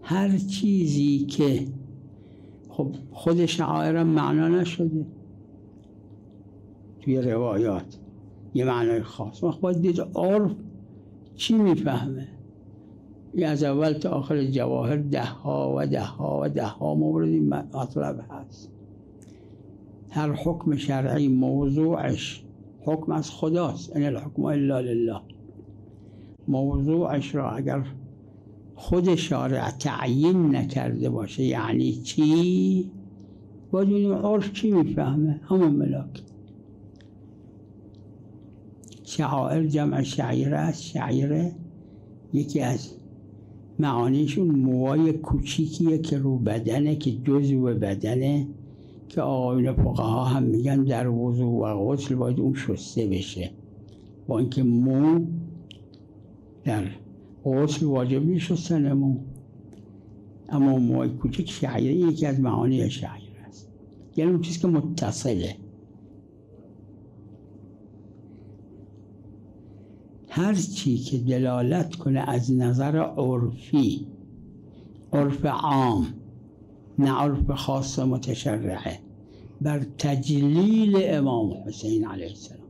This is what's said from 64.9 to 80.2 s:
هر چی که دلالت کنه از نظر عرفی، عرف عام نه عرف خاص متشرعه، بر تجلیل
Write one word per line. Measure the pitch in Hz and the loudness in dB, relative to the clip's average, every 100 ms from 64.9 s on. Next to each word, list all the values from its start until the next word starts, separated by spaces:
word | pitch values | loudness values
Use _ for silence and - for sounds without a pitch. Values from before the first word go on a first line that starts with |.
| - 107 - 131 101 87 - - - - - - - - - - - - - - 98 - - 101 98 - 101 - - 104 101 101 - 101 107 101 101 - - 98 - 104 101 98 - - - - - - - - - - | -2 -2 -2 -2 0 -2 -8 -18 -20 -20 -20 -20 -20 -20 -20 -20 -20 -20 -20 -20 -20 -20 -20 -20 -20 -20 -20 -20 -20 -20 -20 -20 -20 -20 -20 -20 -20 -20 -20 -20 -20 -20 -20 -20 -20 -20 -20 -20 -20 -20 -20 -20 -20 -8
هر | - 190 | -2 2
چی | 196 156 - 139 117 | 2 0 -2 0 0
که | - 131 | -2 -2
دلالت | 120 127 127 123 123 175 170 - | 0 2 0 0 0 0 -2 -4
کنه | 139 135 | 0 0
از | - 123 120 | 0 0 2
نظر | 127 123 123 143 156 | 2 4 2 2 2
عرفی، | 165 - 131 127 120 - - 147 117 - - - - - - - - - - - - | 0 0 0 2 0 -4 0 2 2 0 -8 -16 -20 -20 -20 -20 -20 -20 -20 -20 -2
عرف | 143 143 139 151 | 0 2 0 -2
عام | - 151 135 127 104 78 - - - - - - - - - | 0 2 4 4 2 0 -4 -16 -20 -20 -20 -20 -20 -8 2
نه | 139 | 2
عرف | 131 143 139 135 | 4 2 2 0
خاص | 139 - 135 135 - | 0 0 -2 -2 0
متشرعه، | 131 127 - 110 - 104 - - - - - - - - - - | 0 0 -2 -4 -2 -2 -4 -6 -8 -10 -14 -20 -20 -20 -20 -4
بر | 147 147 120 - | -2 -2 -4 -2
تجلیل | 147 139 | 0 0